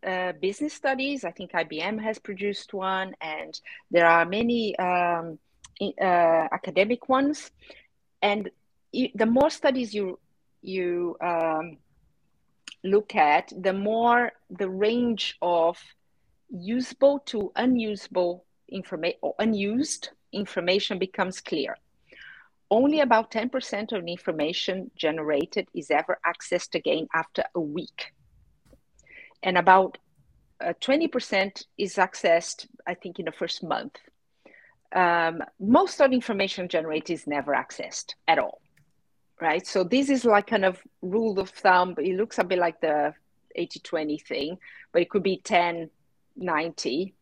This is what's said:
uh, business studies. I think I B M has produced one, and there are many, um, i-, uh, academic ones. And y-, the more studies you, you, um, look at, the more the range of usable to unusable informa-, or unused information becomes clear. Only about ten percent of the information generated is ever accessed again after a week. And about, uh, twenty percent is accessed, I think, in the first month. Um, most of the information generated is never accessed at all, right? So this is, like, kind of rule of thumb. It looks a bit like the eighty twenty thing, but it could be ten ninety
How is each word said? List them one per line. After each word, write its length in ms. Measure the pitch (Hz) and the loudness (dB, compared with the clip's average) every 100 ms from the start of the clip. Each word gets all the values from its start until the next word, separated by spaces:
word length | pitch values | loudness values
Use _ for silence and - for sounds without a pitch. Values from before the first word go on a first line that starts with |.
| 185 | -6
uh, 260 | 185 185 170 | -4 -4 -4
business 340 | 190 202 294 | -4 -4 -8
studies. 500 | - 277 262 269 285 | -4 -4 -2 -2 -4
I 60 | 180 | -8
think 240 | - 190 | -10 -6
I 100 | 175 | -4
B 160 | 160 156 | -4 -4
M 180 | 175 214 | -6 -4
has 200 | 220 220 | -4 -6
produced 560 | - 190 202 196 - | -8 -6 -6 -6 -8
one, 400 | 202 190 190 190 - | -6 -4 -2 -4 -8
and 380 | 160 156 160 - - - _ | -8 -8 -8 -14 -18 -20 _
there 160 | 175 170 | 6 8
are 180 | 170 | 8
many, 520 | 170 202 233 240 220 - | 4 0 0 0 0 -2
um, 600 | 180 180 175 170 165 156 _ _ - - | 0 0 0 0 -4 -12 _ _ -20 -8
i-, 140 | 202 - | -8 -2
uh, 480 | 190 175 170 160 160 | 2 4 6 4 2
academic 560 | - - 165 208 240 - | -4 -2 0 2 0 0
ones. 420 | 262 277 302 - _ - - _ _ _ _ | 2 2 -2 -8 _ -20 -20 _ _ _ _
And 300 | 202 208 190 _ _ _ _ | 0 0 -4 _ _ _ _
y-, 200 | - 254 | -4 -2
the 120 | 208 220 | 0 2
more 240 | 240 294 | 4 4
studies 440 | - 302 262 233 | 2 0 0 -2
you, 240 | 208 190 - _ _ _ _ | -4 -4 -8 _ _ _ _
you, 560 | - 185 180 175 175 - | -8 -4 -2 -2 -4 -4
um, 580 | 170 170 165 160 165 156 _ _ _ _ _ _ _ _ - - | -2 0 0 -2 -4 -14 _ _ _ _ _ _ _ _ -20 -10
look 320 | 185 202 214 | 2 2 2
at, 380 | 208 151 151 - - | 2 4 4 0 -4
the 160 | 190 | -2
more 600 | 190 202 226 233 240 240 - _ | -2 -2 2 4 4 2 -6 _
the 180 | 185 196 | -6 -6
range 680 | 190 208 240 240 220 - - | 0 0 2 0 -2 -4 -4
of 380 | 175 175 165 175 - _ _ _ _ _ _ | 0 4 2 0 -14 _ _ _ _ _ _
usable 680 | 202 180 240 254 - 277 285 - | -12 -4 -4 -4 2 4 4 -4
to 260 | 226 202 | -6 -4
unusable 920 | - 240 247 220 202 - 180 175 180 _ _ - | 0 2 2 0 -6 -4 0 0 -2 _ _ -12
informa-, 460 | 196 - 175 170 - | -12 -8 -4 -4 -2
or 140 | - - | -6 0
unused 720 | 220 214 196 233 302 - - _ _ | 0 2 0 -2 -2 -4 -10 _ _
information 680 | 190 202 - 175 190 - 190 | -8 -6 -4 0 0 0 -4
becomes 420 | 185 - 185 185 | -4 -4 -6 -6
clear. 360 | - 160 - - _ _ _ - - - _ _ _ | -6 -4 -4 -8 _ _ _ -20 -20 -20 _ _ _
Only 300 | 214 277 311 | 4 4 4
about 300 | 277 226 220 | 4 4 2
ten 180 | 226 240 | -4 -4
percent 420 | 262 - 202 214 | -4 -6 -8 -6
of 120 | 214 | -6
the 60 | 170 | -6
information 800 | 175 - 160 151 185 - 185 185 _ | -8 -6 -2 -2 -2 -4 -4 -8 _
generated 720 | 160 160 151 147 165 208 180 | -2 -2 0 0 0 -4 -6
is 160 | 175 151 | -10 0
ever 280 | 147 160 180 170 | 0 0 -2 -2
accessed 480 | 170 - 180 - | -4 -4 -4 -2
again 320 | 170 151 156 160 | -4 -2 -2 0
after 300 | 160 160 - - | -4 -4 -4 -4
a 60 | 180 | -4
week. 520 | 151 151 - - - _ _ _ _ _ _ - _ _ _ - - _ | -4 -6 -10 -14 -18 _ _ _ _ _ _ -20 _ _ _ -20 -20 _
And 140 | 190 180 | 0 4
about, 400 | 175 185 190 - _ _ _ _ _ _ | 8 8 6 -4 _ _ _ _ _ _
uh, 80 | 175 165 | -6 -6
twenty 280 | - 285 330 | 0 2 2
percent 580 | 254 - 196 196 - - - | -2 -2 -2 -2 -6 -20 -6
is 200 | 196 - | -6 0
accessed, 720 | 185 - 185 165 - - - _ - | -2 0 2 2 0 -14 -16 _ -12
I 80 | |
think, 240 | 175 185 175 | -10 -12 -10
in 60 | |
the 80 | 165 | -10
first 300 | - 165 - | -8 -8 -8
month. 340 | 170 131 - - _ _ _ _ - - _ _ _ | -4 -6 -6 -16 _ _ _ _ -20 -20 _ _ _
Um, 480 | 185 175 170 165 165 - _ | 2 4 4 0 -2 -10 _
most 420 | 196 269 381 - | 4 4 4 4
of 100 | 277 | 4
the 40 | |
information 540 | 254 - 202 196 - 180 | 4 -2 -2 -2 -4 -2
generated 460 | 170 160 156 - | -2 0 -4 -4
is 120 | 165 - | -6 -4
never 260 | 143 143 | -4 0
accessed 600 | 131 123 - - - - - - | -2 -2 -10 -12 -10 -14 -8 2
at 100 | 156 | 2
all, 220 | 113 - _ _ _ _ _ _ _ _ | 2 -8 _ _ _ _ _ _ _ _
right? 260 | 165 160 190 | -2 -2 -2
So 160 | 202 | -2
this 260 | 180 254 277 | 2 2 2
is, 160 | 269 | 2
like, 220 | 240 208 202 | 6 4 4
kind 180 | 220 | 0
of 160 | 190 185 - _ | 0 -2 -14 _
rule 380 | 185 202 220 190 | -4 -2 0 -2
of 100 | 190 | -4
thumb. 460 | - 202 185 185 170 | 0 4 4 4 0
It 180 | 160 185 | -2 -2
looks 220 | 220 - | -2 -2
a 60 | |
bit 140 | 185 185 | 0 2
like 220 | 170 160 | 0 0
the 340 | 160 151 147 156 _ _ _ - | 0 2 0 -4 _ _ _ -8
eighty 240 | 170 - | -8 -8
twenty 380 | - 165 156 147 | -6 -6 -4 -6
thing, 400 | - 123 147 180 - - - | -6 -6 -6 -8 -16 -20 0
but 100 | 170 | 0
it 80 | 175 | 2
could 140 | 208 | 2
be 140 | 185 185 | 0 -2
ten 520 | - 190 175 170 160 _ _ _ _ - | 2 4 4 0 -8 _ _ _ _ -10
ninety 800 | 180 156 165 - - 135 190 _ | -2 0 -2 -4 -4 -2 -4 _